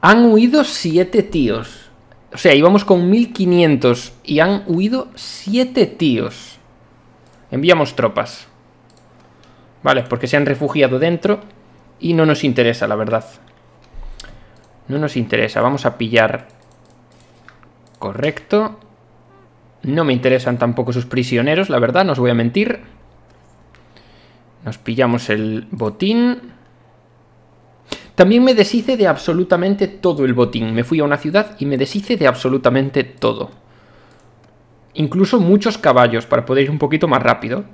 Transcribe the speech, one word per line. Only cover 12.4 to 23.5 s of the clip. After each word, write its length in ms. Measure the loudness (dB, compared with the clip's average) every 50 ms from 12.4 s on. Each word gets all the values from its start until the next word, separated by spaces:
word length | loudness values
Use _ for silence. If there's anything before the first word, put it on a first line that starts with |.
| 0
interesa, 420 | -2 0 2 2 2 2 0 -2
la 80 | -4 -2
verdad. 300 | -4 -4 -2 -4 -4 -4 -6 -20 -20 _ _ _ _ _ _ _ _ _ _ _ -18 -16 -16 -18 -18 -20 -20 -20 -20 -20 -20 -20 -20 _ _ _ _ _
No 120 | -8 -6 -4
nos 180 | -4 -4 -4
interesa. 440 | -4 -4 -2 -2 -2 -2 -2 -2 -2
Vamos 260 | -2 -2 -2 -2 -4
a 120 | -6 -4 -4
pillar. 480 | -6 0 2 2 2 2 0 -6 -10 -14 -20 _ _ _ _ _ _ _ _ _ _ _ _ _ -20 _ _ _ _ -20 _ _ -20 _ _ _ _ _ _ _
Correcto. 800 | -12 -10 -8 -4 -4 -4 -6 -6 -6 -2 0 0 0 -2 -6 -14 -20 -20 _ _ _ _ _ _ _ _ _ -20 _ _ _ _ _ _ _ _ -6
No 220 | -4 -2 0 0
me 80 | 0 0
interesan 460 | 0 2 2 2 2 0 -2 -2 0
tampoco 340 | -2 -2 -2 -2 -4 -4 -4
sus 140 | -4 -6
prisioneros, 640 | -4 -4 -4 -4 -2 -2 -2 0 0 0 0 -2 -2
la 80 | 0 0
verdad, 260 | 0 0 2 0 0
no 80 | 0 0
os 60 | 0
voy 120 | 0 0
a 40 | 2
mentir. 460 | 0 0 0 0 -2 -2 -2 -4 -8 -10 -20 -20 -20 -20 -20 _ -20 _ _ _ _ _ _